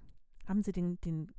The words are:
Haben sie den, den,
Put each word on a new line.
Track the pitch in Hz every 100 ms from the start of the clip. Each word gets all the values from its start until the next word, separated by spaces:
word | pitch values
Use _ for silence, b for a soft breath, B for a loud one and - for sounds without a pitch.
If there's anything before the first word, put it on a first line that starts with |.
| - - - - -
Haben | 202
sie | 208
den, | 185 175 175
den, | 170 160 156